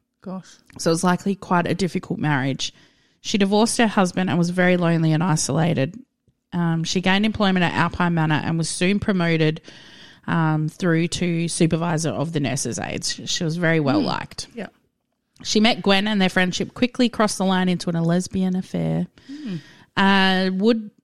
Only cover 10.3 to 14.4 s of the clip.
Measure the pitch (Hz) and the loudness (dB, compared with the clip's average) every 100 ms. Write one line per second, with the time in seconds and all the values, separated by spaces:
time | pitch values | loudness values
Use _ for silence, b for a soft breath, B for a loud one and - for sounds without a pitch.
10.3 | 170 160 156 156 - 185 160 170 - 175 | 0 2 2 -2 -2 0 2 0 -2 -2
11.3 | 165 170 - 165 165 170 160 160 101 151 | -2 -2 2 2 2 0 -2 -2 -4 -4
12.3 | 165 135 139 - 113 - - - - - | -2 -2 -2 -4 -4 -6 -6 -6 -8 -6
13.3 | - 165 165 165 160 139 117 67 65 - | -4 -4 -2 0 2 2 0 0 -2 -6
14.3 | - | -12